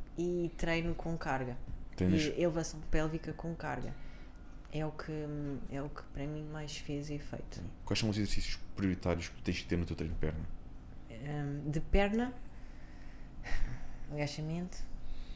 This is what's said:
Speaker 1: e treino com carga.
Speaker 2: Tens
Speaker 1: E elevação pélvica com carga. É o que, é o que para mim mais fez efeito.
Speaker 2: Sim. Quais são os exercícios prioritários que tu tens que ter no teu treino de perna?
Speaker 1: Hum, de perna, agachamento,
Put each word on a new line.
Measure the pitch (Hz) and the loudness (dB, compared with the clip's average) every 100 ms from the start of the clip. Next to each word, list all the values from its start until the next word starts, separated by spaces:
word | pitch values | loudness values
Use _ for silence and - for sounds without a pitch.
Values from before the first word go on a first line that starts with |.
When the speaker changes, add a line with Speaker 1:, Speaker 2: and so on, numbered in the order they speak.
| - - | -4 -2
Speaker 1:
e | 175 175 170 - | 0 2 0 0
treino | 170 165 170 - | 2 4 2 0
com | 165 165 | 0 0
carga. | 156 131 123 123 - - - - | 2 2 0 -2 -4 -6 -6 2
Speaker 2:
Tens | 185 160 151 - | 6 6 4 4
Speaker 1:
E | |
elevação | 170 165 160 156 - | 2 2 -2 -4 4
pélvica | 160 156 160 - | 4 4 0 -4
com | 151 165 165 | -6 -6 -4
carga. | 151 131 113 - - - - - - - - | -4 -2 -4 -6 -8 -10 -12 -12 -12 -12 -6
É | 151 156 | -2 -2
o | |
que, | 147 - 156 147 147 143 131 - | -4 -6 -4 -4 -4 -4 -4 -4
é | 139 | -4
o | 143 | -4
que | - - | -6 -8
para | - 143 | -4 -4
mim | 151 151 | -4 -6
mais | 156 147 - | -6 -6 -6
fez | - 143 151 | -4 -4 -2
efeito. | 147 - - - - | -6 -6 -6 -8 -8
Speaker 2:
Sim. | - - | -8 -8
Quais | - 101 | -2 2
são | 110 | 2
os | 104 | 2
exercícios | 98 - - - - - | 6 6 6 0 -2 2
prioritários | 98 87 90 85 85 | 2 4 2 2 0
que | - | -4
tu | |
tens | - 87 | -2 -2
que | - | 2
ter | 87 | 0
no | 82 | 2
teu | 80 | -2
treino | 80 | -2
de | - | 2
perna? | 76 78 78 - - - - - - | 2 2 -4 -6 -8 -12 -12 -12 -10
Speaker 1:
Hum, | 113 143 147 143 143 151 | -8 -4 -2 -2 -2 -2
de | 151 | -2
perna, | - 196 202 220 254 - - - - - - - - - - - - - - 120 - - - | 6 6 8 4 2 -2 -8 -8 -10 -10 -10 -10 -10 -10 -10 -8 6 8 8 4 -2 -2 -4
agachamento, | 147 147 - 156 165 180 - - - - - - | 0 -2 -2 -2 -2 -2 -2 -2 0 0 0 -2